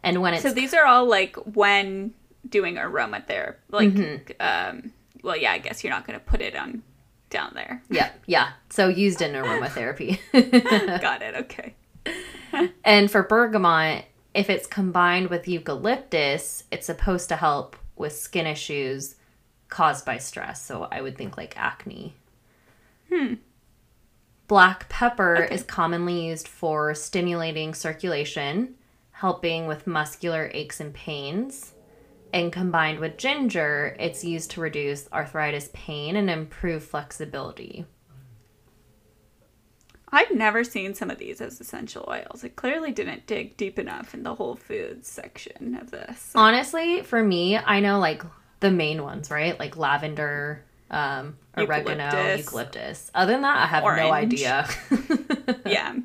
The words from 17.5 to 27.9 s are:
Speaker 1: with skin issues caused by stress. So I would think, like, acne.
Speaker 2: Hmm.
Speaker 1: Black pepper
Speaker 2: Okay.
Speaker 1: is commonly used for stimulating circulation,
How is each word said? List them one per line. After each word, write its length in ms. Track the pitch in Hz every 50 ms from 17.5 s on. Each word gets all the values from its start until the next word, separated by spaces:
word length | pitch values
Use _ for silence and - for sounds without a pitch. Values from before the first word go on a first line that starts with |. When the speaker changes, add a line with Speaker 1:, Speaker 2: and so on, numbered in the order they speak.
| 143 143 - - - - - - -
Speaker 1:
with 160 | - - 151 151
skin 300 | - - - - 180 165
issues 680 | 156 151 147 - - 151 143 135 131 135 135 135 - - _ _ _ _ _ _ _ _ _ _
caused 380 | _ - - 170 156 147 143 -
by 120 | - 120 120
stress. 420 | - - - - - - - -
So 260 | - - 131 95 - -
I 120 | - -
would 160 | 131 135 131
think, 180 | 127 - 196 -
like, 220 | - - - -
acne. 560 | - - - - - - - - - 139 160 - _ _ _ _ _ _ _ _ _ _ _ _ _ _ _ _ _ _ _
Speaker 2:
Hmm. 220 | 349 349 277 226 240 220 _ _ _ _ _ _ _ _ _ _ _ _ _ _ _ _ _ _ _ _ _
Speaker 1:
Black 400 | _ 214 196 180 185 190 - -
pepper 560 | - - - 240 240 240 - 196 175 170 170 165
Speaker 2:
Okay. 100 | - -
Speaker 1:
is 80 | 190 -
commonly 640 | - - - 170 165 170 170 175 175 175 175 165
used 200 | 165 165 156 -
for 460 | - - - - 165 156 151 151 151 151
stimulating 800 | 151 - - - 185 175 175 175 170 165 165 156 160 156 156 156
circulation, 1000 | - - 160